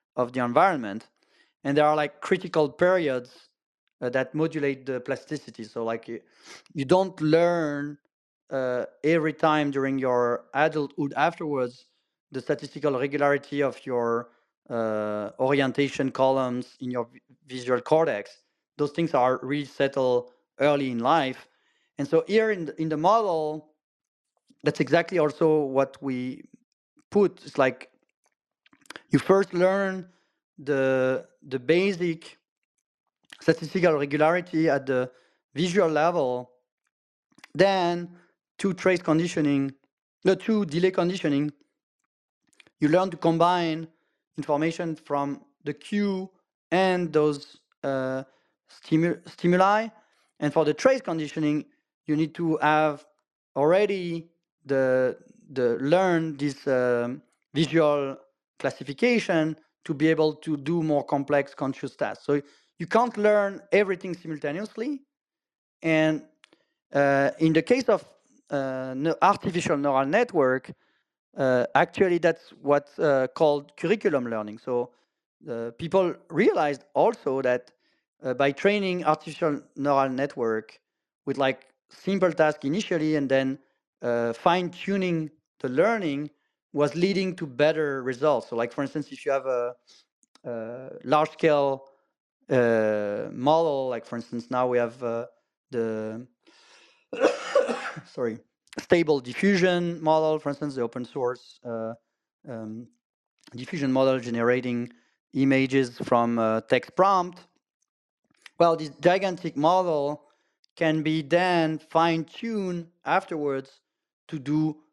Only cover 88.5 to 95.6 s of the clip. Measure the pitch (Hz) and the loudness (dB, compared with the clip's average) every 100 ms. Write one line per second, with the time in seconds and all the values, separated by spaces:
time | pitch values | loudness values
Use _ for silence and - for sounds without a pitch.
88.5 | 117 120 - 139 160 143 131 143 139 131 | -4 -4 -4 -6 -6 -8 -8 -2 -2 -2
89.5 | 123 120 123 _ _ _ _ _ _ 131 | -2 -4 -8 _ _ _ _ _ _ -12
90.5 | 117 113 123 131 - 123 151 156 - 160 | -10 -10 -12 -16 -10 0 0 0 0 2
91.5 | 147 139 135 - _ _ _ _ _ - | 4 0 -2 -10 _ _ _ _ _ -2
92.5 | 131 120 113 107 104 104 104 110 92 131 | 2 4 2 2 0 -4 -6 -8 -2 2
93.5 | 160 165 139 131 117 - 120 113 120 117 | 2 2 -2 -4 -8 -8 -10 -8 -10 -4
94.5 | 127 127 123 117 127 123 117 123 _ _ | -2 0 0 -2 -4 -6 -6 -8 _ _
95.5 | _ | _